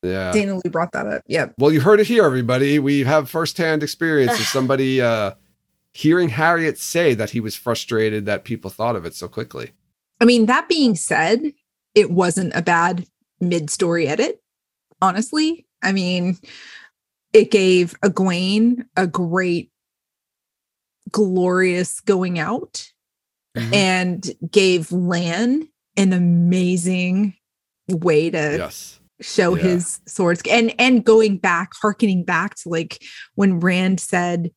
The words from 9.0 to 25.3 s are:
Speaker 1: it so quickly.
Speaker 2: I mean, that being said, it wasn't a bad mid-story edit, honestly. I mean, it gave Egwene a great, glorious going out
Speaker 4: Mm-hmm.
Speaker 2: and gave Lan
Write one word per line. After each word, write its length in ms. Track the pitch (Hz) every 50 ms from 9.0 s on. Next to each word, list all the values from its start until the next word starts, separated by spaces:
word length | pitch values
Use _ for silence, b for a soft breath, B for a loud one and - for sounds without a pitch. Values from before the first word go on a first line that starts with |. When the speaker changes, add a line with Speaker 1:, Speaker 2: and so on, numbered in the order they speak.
| 82
Speaker 1:
it 100 | 85 -
so 120 | - 90 87
quickly. 440 | - - - - - 65 60 - _ _ _ _ _ _ _ _ _ _
Speaker 2:
I 40 | 233
mean, 200 | 233 247 240 220
that 220 | 214 247 294 330 339
being 260 | 349 320 285 247 214
said, 580 | 160 - - - 214 156 170 208 240 311 302 285 _ _ _ _ _ _ _ _
it 160 | 208 208 -
wasn't 420 | 175 175 190 175 160 - 190 165 -
a 60 | -
bad 460 | 170 180 175 170 170 175 185 175 175 _ _ _ _ _ _ _
mid-story 680 | 180 175 175 170 156 143 - - 196 170 170 170 165 135
edit, 340 | 151 - 233 320 - - _ _ _ _ _ _ _ _ _ _ _ _
honestly. 640 | - 190 180 196 226 - - 302 311 311 330 330 - _ _ _
I 100 | - 185 196
mean, 440 | 196 185 180 180 180 175 180 185 175 B B B B B B B B B B B _ _ _ _ _ _ _ _
it 160 | 214 202 -
gave 460 | - 208 190 190 185 180 180 170 - -
Egwene 840 | - 202 180 - 190 190 180 175 185 185 196 214 220 240 247 240 - _ _ -
a 100 | 185 175
great, 640 | 156 - 180 170 170 185 185 180 175 170 131 _ _ _ _ _ _ _ _ _ _ _ _ _ _ _ _ _ _ _ _ _ _ _ _ _ _ _ _ -
glorious 880 | - - 214 190 185 185 180 180 180 185 185 185 175 180 180 - - -
going 380 | - - 202 185 185 185 175 170
out 520 | 151 170 220 - - - _ - - - _ _ _ _ _ _ _ _ _ _ _ _ _
Speaker 4:
Mm-hmm. 180 | 120 117 113 120
Speaker 2:
and 580 | 202 196 190 185 185 185 180 180 180 185 - - _ - 165
gave 400 | - 208 190 190 180 180 160 -
Lan 760 | 180 180 180 175 180 170 175 170